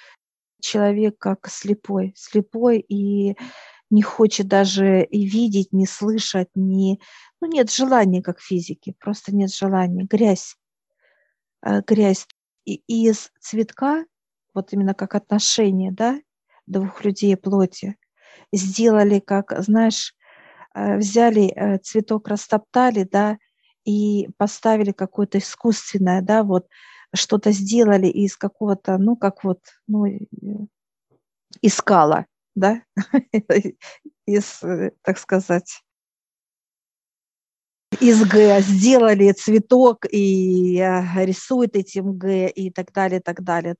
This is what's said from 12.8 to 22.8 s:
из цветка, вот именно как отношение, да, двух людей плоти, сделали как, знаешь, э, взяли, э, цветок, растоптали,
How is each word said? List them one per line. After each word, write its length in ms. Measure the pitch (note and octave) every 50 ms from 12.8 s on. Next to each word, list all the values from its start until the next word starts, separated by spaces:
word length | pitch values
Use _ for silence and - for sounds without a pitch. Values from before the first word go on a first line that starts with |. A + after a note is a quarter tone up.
| _
из 440 | - A#3 A3+ A3+ A3+ G#3+ - - - _ _
цветка, 680 | - - G#3+ A3 A3 - - - C4 C#4+ D4+ D#4+ D#4+ - _ _ _ _ _ _ _ _ -
вот 200 | G3 G3 - G3+
именно 200 | G3+ G3 G3 G3
как 220 | - G3 - -
отношение, 760 | G3+ - - G#3 G#3+ - - - - G#3+ G3 F#3+ F#3+ F#3+ F#3+
да, 280 | F#3+ G3 A3+ A#3+ C4+ D4 - _ _ _ _ _ _ _ _
двух 360 | - F#3+ F#3+ F#3+ F#3+ - - -
людей 340 | G#3 G3 - G#3 G3+ F#3+
плоти, 580 | F#3 - G3 G3 G3 F#3 F#3 - - G3 G3 G3+ - _ _ _ _ _ _ - - _ _ -
сделали 680 | F#3+ F#3+ F#3+ F#3+ A3 A3+ A#3 G#3+ G#3+ G#3 G#3 G#3 G3
как, 340 | - - G3+ G3 G3 - - - F#3+
знаешь, 520 | G#3 G#3+ A3+ A3+ A3+ - - - - - _ _ _ _ _ _ - _ - - - -
э, 220 | - G#3 G#3 G3
взяли, 540 | G3+ G#3+ G3 G3+ A#3 A#3+ A#3 A3 G#3+ G3 F#3 -
э, 240 | - G3+ G#3 G3 F#3+
цветок, 480 | - - - A3 G#3+ - A3 G#3+ - -
растоптали, 760 | G#3 G#3 - - A3 G#3 - _ - B3